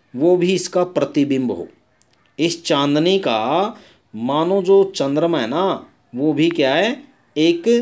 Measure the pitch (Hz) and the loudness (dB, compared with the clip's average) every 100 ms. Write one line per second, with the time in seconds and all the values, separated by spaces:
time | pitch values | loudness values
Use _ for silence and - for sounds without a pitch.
0 | _ 120 160 180 175 190 - 185 180 170 | _ -2 2 2 2 0 -2 -2 -2 -2
1 | - - 139 135 127 90 85 _ _ _ | -2 0 0 0 -2 -6 -10 _ _ _
2 | _ _ _ - 165 170 - 147 143 147 | _ _ _ -4 -4 -2 -2 0 2 2
3 | 165 190 151 113 110 156 208 240 - _ | 2 0 0 -2 0 0 -2 -6 -20 _
4 | _ 107 117 143 170 196 180 196 190 - | _ -8 -4 -2 0 0 4 4 4 0
5 | 139 143 165 165 113 139 190 131 - _ | -2 0 0 0 -2 -2 -2 -4 -8 _
6 | _ 120 147 143 160 170 135 143 208 - | _ -4 -2 0 0 2 0 2 0 -4
7 | - _ _ - 160 170 196 233 | -12 _ _ 0 2 2 2 0